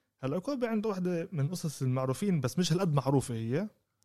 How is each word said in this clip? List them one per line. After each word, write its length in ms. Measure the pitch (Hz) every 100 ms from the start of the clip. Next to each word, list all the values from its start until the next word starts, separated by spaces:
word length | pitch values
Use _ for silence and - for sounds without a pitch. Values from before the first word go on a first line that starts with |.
| _ _
هلا 160 | 131 180
كوبي 280 | 226 285 240
عنده 220 | 220 220
واحدة 400 | 185 180 175 170
من 160 | 156 139
قصص 340 | 180 165 -
المعروفين، 600 | 131 127 131 131 202 170
بس 180 | 127 -
مش 140 | 180
هالقد 200 | 165 190
معروفة 420 | 143 131 139 - 113
هي، 340 | 113 135 214 - _ _